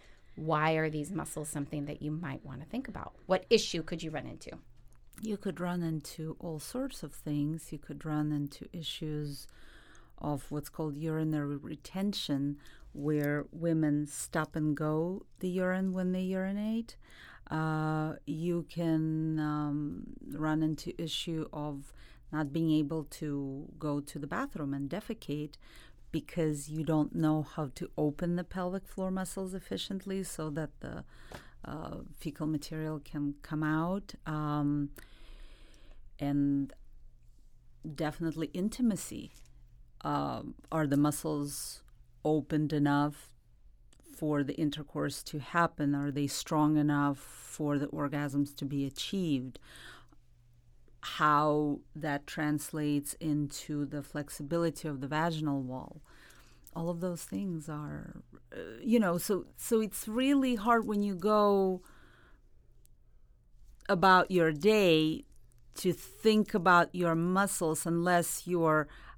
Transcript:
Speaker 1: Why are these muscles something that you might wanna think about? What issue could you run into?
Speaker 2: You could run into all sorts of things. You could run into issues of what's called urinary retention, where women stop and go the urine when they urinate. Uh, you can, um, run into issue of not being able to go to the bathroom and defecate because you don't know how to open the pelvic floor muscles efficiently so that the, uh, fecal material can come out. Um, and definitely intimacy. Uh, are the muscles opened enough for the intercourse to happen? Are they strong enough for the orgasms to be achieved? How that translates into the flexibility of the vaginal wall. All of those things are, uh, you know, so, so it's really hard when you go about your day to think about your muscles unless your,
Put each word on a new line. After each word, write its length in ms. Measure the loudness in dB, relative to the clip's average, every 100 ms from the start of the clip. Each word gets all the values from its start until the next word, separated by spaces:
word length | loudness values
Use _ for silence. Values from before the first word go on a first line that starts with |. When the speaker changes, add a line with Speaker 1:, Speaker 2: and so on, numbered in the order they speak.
| -20 -20 -18 -8
Speaker 1:
Why 380 | 0 2 4
are 160 | 2 2
these 220 | -2 -4
muscles 380 | -4 -4 -6 -6
something 360 | -6 -4 -4 -6
that 160 | -6
you 100 | -6
might 320 | -4 -6 -8
wanna 220 | -10 -14 -8
think 220 | -8 -6
about? 280 | -8 -10 -8 2
What 200 | 2 6
issue 320 | 6 6 -4
could 220 | -4 -6
you 80 | -6
run 160 | -6 -8
into? 320 | -12 -14 -14 -16 -20 -20 -20 -20 -10
Speaker 2:
You 160 | -6 -4
could 220 | -4 -4
run 220 | -2 -2
into 540 | -2 -2 -6 -8 -8 -8
all 200 | -8 -8
sorts 420 | -6 -6 -6 -8
of 120 | -12
things. 580 | -10 -4 0 0 -2 -6
You 80 | -12
could 260 | -10 -10 -4
run 260 | 0 0
into 360 | 0 -2 -6 -12
issues 760 | -10 -8 -6 -6 -4 -6 -8 -12 -18 -20 -20 -20 -20 -20 -8
of 340 | -4 -4 -4
what's 180 | -6 -6
called 280 | -6 -6 -4
urinary 580 | -2 0 0 0 -2 -4
retention, 1040 | -6 -12 -8 -4 -2 -2 0 0 0 -2 -10 -20 -16
where 540 | -6 0 2 2 0 -4
women 540 | -4 2 4 4 4 0
stop 500 | -6 -4 -2 -2 0
and 200 | 0 2
go 500 | 2 0 0 -4 -10 -6
the 100 | -2
urine 440 | 0 0 0 0
when 180 | 0 0
they 100 | 0
urinate. 760 | 0 0 -2 -2 -2 -2 -4 -10 -20 -20 -20 -18 -6
Uh, 680 | -2 0 0 0 0 0 -4 -6
you 380 | -2 0 0 -2
can, 720 | -2 2 4 4 2 0 0
um, 720 | 0 0 0 -2 -2 -6 -10 -12 -10
run 280 | -4 0 2
into 320 | 2 0 -4 -6
issue 460 | -4 -4 -4 -4 -4
of 400 | -6 -6 -8 -12 -16 -20 -20 -6
not 200 | -2 -2
being 180 | 2 4
able 340 | 4 2 -2 -6
to 680 | -6 -4 -4 -4 -6 -10 -6
go 220 | -2 -2
to 180 | -4 -8
the 80 | -6
bathroom 460 | -4 -4 -4 -4
and 160 | -2 -4
defecate 640 | -4 -6 -8 -6 -6 -6 -10 -20 -20 -20 -20 -6
because 580 | -6 -4 0 0 0 -4
you 140 | -4
don't 320 | 2 4 2 2
know 260 | 2 2
how 280 | 0 -4 -6
to 160 | -6 -8 0
open 380 | 0 0 -2 -2
the 80 |
pelvic 420 | -2 -4 -4 -4 -6
floor 240 | -4 -2
muscles 440 | -2 -4 -6 -6
efficiently 680 | -6 -6 -6 -4 -6 -4 -4
so 260 | -4 -6 -4
that 280 | -4 -4 -6
the, 240 | -10 -10 -12 -16 -16 -16 -18 -16
uh, 380 | -10 -8 -8 -10 -12 -10
fecal 300 | -8 -4 -2
material 520 | -2 -4 -6 -4 -6
can 340 | -6 -4 -4 -4
come 220 | -6 -2
out. 500 | 0 2 0 -2 -6 -12 -6
Um, 640 | -4 -2 0 2 2 -2 -6 -18 -20 -18 -16 -18 -18 -20 -20 -20 -18 -18 -6
and 540 | -2 2 4 2 0 -6 -18 -18 -18 -20 -20 -20 -20 -20 -20 -14 -10 -4
definitely 520 | -4 -2 -4 -2 -4
intimacy. 840 | -2 -2 2 2 0 -4 -10 -12 -16 -20 -20 -20 -20 -20 -10
Uh, 420 | -4 -2 -2 -4 -8 -14 -4
are 180 | 0 2
the 100 | 4
muscles 840 | 4 2 -2 -2 -4 -6 -10 -12 -18 -20 -20 -6 0
opened 480 | 0 2 0 2
enough 580 | 4 4 4 2 -2 -14 -20 -20 -20 -20 -20 -20 -20
for 420 | -20 -4 0 2
the 120 | 2 0
intercourse 680 | 0 -2 -6 -4 -4 -4
to 160 | -8 -8
happen? 560 | -2 2 2 2 2 2
Are 160 | 0
they 160 | 0 -2
strong 480 | -2 0 4 6 6
enough 420 | 6 4 2 0
for 600 | -6 -18 -14 -4 0 0
the 80 | 0
orgasms 680 | -2 -2 0 0 0 0 -2
to 80 | -4
be 200 | -2 -2
achieved? 720 | -4 -4 0 2 2 0 -10 -18 -18 -18 -18 -20 -20 -20 -20 -20 -20 -20 -20 -20 -16
How 800 | -10 2 6 6 6 4 2 0 -6 -8
that 320 | -2 -2 -4
translates 840 | -2 0 0 -2 -2 0 0 -2 -4
into 720 | -2 0 0 -4 -6 -4 -4
the 180 | -6
flexibility 840 | -6 -8 -8 -8 -2 2 2 0 -6
of 120 | -6
the 60 | -2
vaginal 540 | 0 0 0 0 0
wall. 400 | -2 -6 -10 -16 -20 -20 -20 -20 -20 -20 -14 -6
All 140 | -4
of 100 | -2
those 240 | -2 -4
things 460 | -6 -6 -4 -6 -6
are, 520 | -8 -8 -8 -10 -14 -18 -20 -16
uh, 280 | -12 -12 -6
you 180 | 4 6
know, 180 | 6 2
so, 280 | 0 -2 -2 -10
so 240 | 0 2
it's 280 | 2 -4 -4
really 480 | 0 4 4 4 2
hard 300 | 4 4 4
when 160 | 0
you 140 | 0 0
go 640 | 4 6 6 6 4 0 -6 -20 -20 -20 -20 -20 -20 -20 -20 -20 -20 -20 -20 -20 -20 -20 _ -20 -20 -8 0
about 420 | 6 10 10 8
your 220 | 6 4
day 720 | 4 6 8 8 8 6 0 -6 -20 -20 -20 -18 -2
to 180 | 0
think 600 | 0 -4 0 6 6 6
about 400 | 4 8 8 8
your 220 | 4 2 4
muscles 680 | 4 4 2 2 0 0 2
unless 600 | 2 4 4 4 -2 0
your, 420 | 2 6 4 2 -4 -20